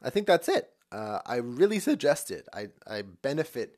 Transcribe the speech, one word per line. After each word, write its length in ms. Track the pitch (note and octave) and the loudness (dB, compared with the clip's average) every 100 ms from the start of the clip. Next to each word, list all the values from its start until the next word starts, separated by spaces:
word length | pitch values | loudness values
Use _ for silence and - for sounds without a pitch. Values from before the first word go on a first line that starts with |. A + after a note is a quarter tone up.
I 80 | - | -4
think 180 | G3+ G3+ | -2 4
that's 220 | F3 - | 4 4
it. 220 | F#3+ - _ _ | 0 0 _ _
Uh, 280 | G#2 G#2+ G#2 - | -10 -6 -6 -2
I 100 | B2 | -4
really 440 | A#2+ B2 G3+ G#3 | -2 2 4 4
suggest 500 | - D4 D3 D3 - | 0 2 2 2 -2
it. 180 | F2 - | -10 -10
I, 160 | F#2+ G#2 _ - | -12 -12 _ -10
I 160 | G#2+ | -8
benefit 720 | G2+ F2 C3+ D3+ D3+ B2 G#2+ | -8 -6 -4 -2 -2 -4 -8